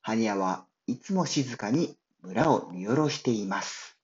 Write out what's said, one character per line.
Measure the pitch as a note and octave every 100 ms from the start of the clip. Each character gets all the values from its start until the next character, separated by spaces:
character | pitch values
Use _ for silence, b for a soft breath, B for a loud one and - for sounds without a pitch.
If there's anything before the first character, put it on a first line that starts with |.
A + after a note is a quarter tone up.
埴 | - A2+ A2
輪 | G2
は | F#2+ F#2 - _ -
い | B2
つ | -
も | F#3+ D#3
静 | D3+ B2 A#2
か | G#2
に | C#3 E3+ - _ _
村 | F2+ A2 D#3
を | A#2+ -
見 | F2+ G2
下 | C3+
ろ | D3+
し | C3+
て | B2+
い | A2 F#2+
ま | F#2+
す。 | - - - _